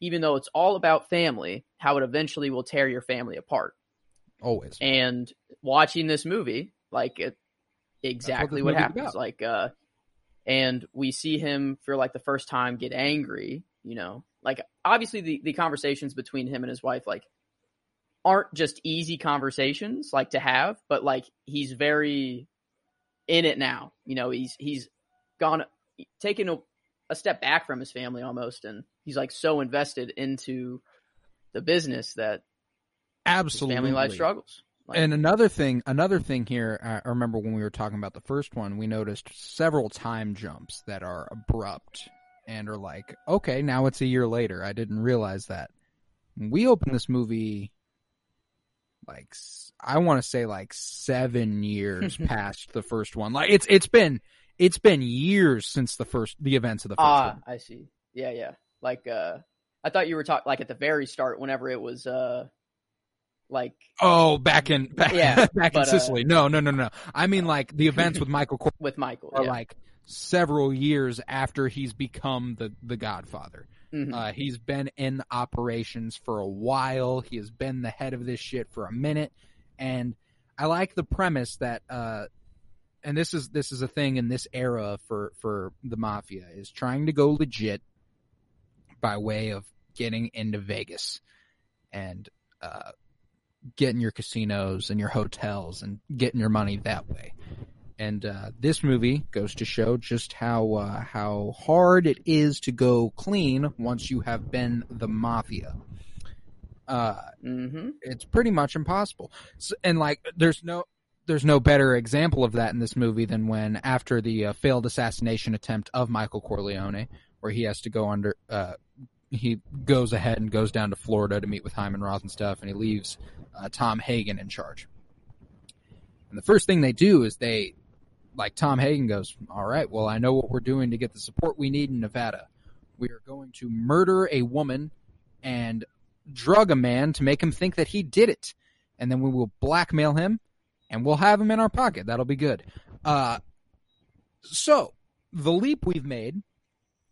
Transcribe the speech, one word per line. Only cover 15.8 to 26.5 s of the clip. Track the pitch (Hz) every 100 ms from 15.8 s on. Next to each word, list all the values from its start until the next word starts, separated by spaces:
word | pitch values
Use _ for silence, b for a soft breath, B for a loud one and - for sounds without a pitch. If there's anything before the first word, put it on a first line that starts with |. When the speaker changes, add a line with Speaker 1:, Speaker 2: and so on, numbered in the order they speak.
| 143 139 139
Speaker 1:
between | 131 - 139 127
him | 131
and | 123
his | 123
wife, | 131 127 -
like, | 87 - _ _ _ _ _ _ _ _ _
aren't | 190 190 196
just | 147 151 -
easy | 160 160 160 160
conversations, | 160 143 135 139 135 143 208 - 294
like, | 135 123
to | 131
have, | 135 127 175 214 -
but, | 143
like, | 139 131 - _ -
he's | 139 135
very | 123 147 151 147 143 131 123 139 _ _ _ _ _ _ _ -
in | 165
it | 160 139
now. | 131 127 139 _
You | 147 131
know, | 123
he's, | 127 127 -
he's | 143 139 127 _ _ _ _ -
gone, | 160 160 - _ _ - - _
taken | 208 202
a, | 185